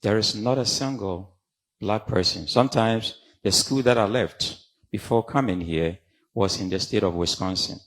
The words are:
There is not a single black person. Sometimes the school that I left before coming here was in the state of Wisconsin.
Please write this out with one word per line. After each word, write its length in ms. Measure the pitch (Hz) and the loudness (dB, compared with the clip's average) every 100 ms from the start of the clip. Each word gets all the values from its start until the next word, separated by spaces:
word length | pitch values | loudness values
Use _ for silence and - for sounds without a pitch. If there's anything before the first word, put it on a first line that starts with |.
There 160 | 101 110 | 2 2
is 160 | 107 | 2
not 240 | 110 113 135 | -2 0 0
a 60 | |
single 720 | 120 - 135 135 98 90 95 _ _ _ _ _ | 0 -2 -2 -4 -4 -6 -8 _ _ _ _ _
black 260 | 101 107 - | -2 -2 0
person. 400 | 113 90 - 80 | 0 0 -2 -2
Sometimes 720 | - 127 127 113 113 110 - _ _ | 2 2 4 2 2 -2 -10 _ _
the 100 | 104 | 0
school 300 | 95 - 135 | 0 0 2
that 160 | 123 120 | 4 4
I 80 | 104 | 4
left 520 | 120 95 - - - _ _ _ | 2 -2 -4 -8 -8 _ _ _
before 340 | 107 - 117 | -8 0 0
coming 360 | 110 143 131 90 | 2 0 0 -2
here 380 | 82 80 82 90 _ _ _ | -2 0 0 -2 _ _ _
was 260 | - 95 - | 0 0 0
in 100 | 95 | -4
the 80 | 92 | -4
state 240 | - 117 | -2 0
of 120 | 98 | 0
Wisconsin. 640 | 85 85 - 92 92 - - | 0 -2 -2 -4 -2 -4 -6